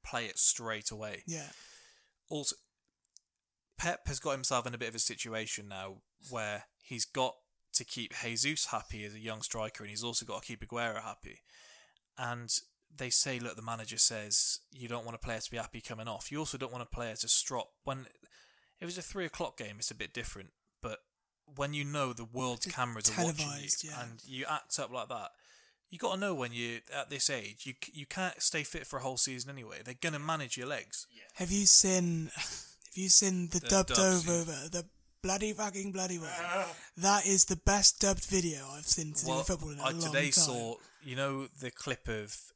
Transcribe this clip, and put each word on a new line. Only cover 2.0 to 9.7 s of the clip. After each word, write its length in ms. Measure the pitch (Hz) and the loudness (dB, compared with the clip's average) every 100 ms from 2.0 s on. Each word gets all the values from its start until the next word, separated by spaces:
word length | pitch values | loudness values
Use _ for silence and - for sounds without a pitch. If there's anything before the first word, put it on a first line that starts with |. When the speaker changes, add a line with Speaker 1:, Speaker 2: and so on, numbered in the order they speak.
| _ _ _ | _ _ _
Speaker 1:
Also, 280 | 151 139 - _ _ _ _ _ - _ _ _ _ _ - | -2 -2 -2 _ _ _ _ _ -20 _ _ _ _ _ -4
Pep 300 | 170 175 - | -2 -2 -4
has 120 | 135 | -4
got 120 | 156 | -2
himself 340 | 135 131 127 120 | -2 2 2 0
in 80 | |
a 60 | 117 | -6
bit 100 | 117 | -6
of 60 | 113 | 0
a 40 | |
situation 680 | - - 117 110 107 - 101 | -2 -2 -4 -4 -4 -6 -6
now 300 | 98 95 95 _ _ 135 | -10 -10 -12 _ _ -8
where 320 | 120 107 104 - _ | -4 -4 -6 -10 _
he's 240 | - 120 - | -12 -6 -4
got 300 | 135 127 - _ _ _ | 0 -2 -4 _ _ _
to 120 | - 123 | 0 0
keep 280 | - 107 - | -8 -6 -6
Jesus 440 | 120 117 139 156 - | -4 0 2 2 0
happy 380 | 110 - 104 104 | -2 -6 -10 -10
as 80 | |
a 60 | 107 | -8
young 220 | 113 110 | -8 -4
striker, 420 | - 113 107 | -4 -4 -6